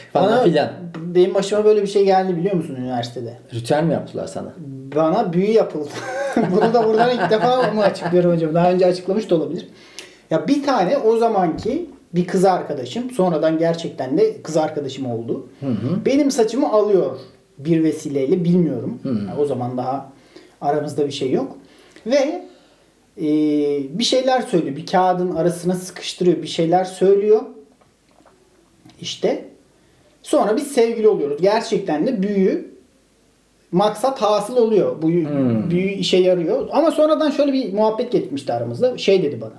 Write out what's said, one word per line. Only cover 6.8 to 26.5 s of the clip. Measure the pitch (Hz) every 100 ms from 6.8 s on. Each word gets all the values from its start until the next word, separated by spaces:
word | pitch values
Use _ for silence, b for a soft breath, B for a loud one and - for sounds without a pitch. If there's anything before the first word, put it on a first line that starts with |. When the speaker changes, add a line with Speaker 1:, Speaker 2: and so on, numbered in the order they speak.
| 220
Speaker 2:
buradan | 220 240 240
ilk | 175
defa | - 247 254 226
mı | 214
açıklıyorum | 196 - 165 175 175
acaba? | 165 160
Daha | 165 180
önce | 185 180
açıklamış | - - 214 214
da | 165
olabilir. | 143 180 - B B B B B B
Ya | 156 -
bir | 285
tane | 285 240 180 277
o | 220 226
zamanki | 233 202 175 - 214 311 349 - _ 175
bir | 175
kız | 190 190
arkadaşım, | 175 147 139 - 233 247
sonradan | - 180 156 160 160
gerçekten | 165 165 - - 131 160
de | 220 139
kız | - 160
arkadaşım | 156 151 131 139 131
oldu. | 113 113 117 - -
Speaker 1:
Hı | 135
hı. | 104 120 196 -
Speaker 2:
Benim | 277 277
saçımı | 254 214 247 277
alıyor | 214 208 190 135 - - - _ -
bir | 143 160
vesileyle, | 160 147 143 139 135 185
bilmiyorum. | 170 180 160 120 120 120
Speaker 1:
Hı. | 139
Speaker 2:
Ya | 110 101 135
o | 143
zaman | 123 123 127
daha | 127 135 - B B B B B
aramızda | 147 151 151 143 139
bir |
şey | - 131
yok. | 185 277 - B B B B 214
Ve, | 277 277 349 B B B B B _ _ -
e, | 151 151 151 147 147 143 135 175
bir |
şeyler | 233 254 262 254
söylüyor. | - 175 139 139
Bir | -
kağıdın | 180 185 175 180 160
arasına | 170 170 175
sıkıştırıyor. | 180 - - - - 180 160
Bir |
şeyler | 156